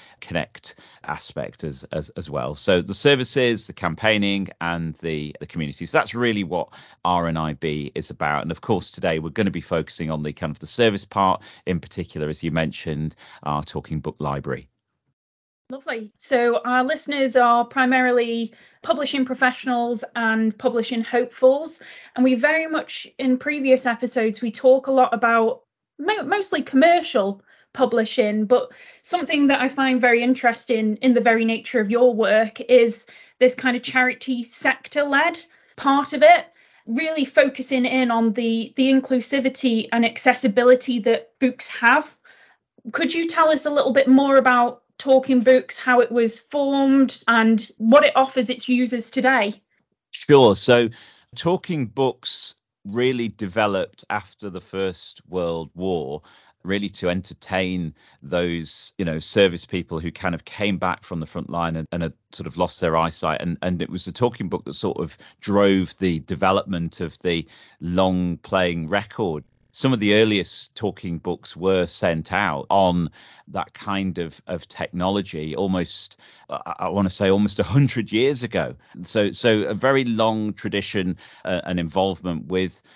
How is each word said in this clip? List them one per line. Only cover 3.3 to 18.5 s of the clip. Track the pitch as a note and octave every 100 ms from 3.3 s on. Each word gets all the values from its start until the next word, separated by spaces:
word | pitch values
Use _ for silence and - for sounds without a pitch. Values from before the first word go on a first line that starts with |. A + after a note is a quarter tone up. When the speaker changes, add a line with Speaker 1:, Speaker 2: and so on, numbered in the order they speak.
| - B2 G#2+ -
Speaker 1:
the |
campaigning | - E2+ D#2 A2 G#2+ G2+ G2 F2+ -
and | E2+ E2+ E2 D#2
the, | E2 D#2 D2+ -
the | -
community. | E2+ D2 -
So | E2+ D#3
that's | A2
really | A#2 A#2+ G#2
what | F2 E2+ - - - _
R | F2 F2 E2+
N | D#2+
I | D#2
B | C#2 D#2+ D2+ C#2+
is | - -
about. | C2+ D#2 D2
And | E2
of | E2
course, | - G2 -
today | - F2+ D#2+
we're | D#2+
gonna | F#2 G2
be | E2+
focusing | - E2 D#2 - D#2+
on | D#2
the | D2
kind | C#2+ D#2
of | C#2+
the | D#2+
service | - A#2 G2+ -
part | G2+ F#2+ - - - -
in | F2
particular, | - - E2 D#2+ D2+
as | D#2
you | E2
mentioned, | D#2+ D#2 - E2 D2+ D#2 - - -
our | D2 D2
Talking | D2 D2+ - D#2
Book | D2 -
Library. | D2 C#2+ C#2 C#2+ C#2+ _ _ _ _ _ _ _ _ _ -
Speaker 2:
Lovely. | C4+ D#4+ A#3 G#3+ _
So | - B3+ A#3+ A#3+
our | B3 B3
listeners | B3+ D#4 - C#4+ C4+ B3+
are | A#3+ A#3+
primarily | A#3+ C4+ B3+ B3+ B3+ B3 A#3 A#3 A3+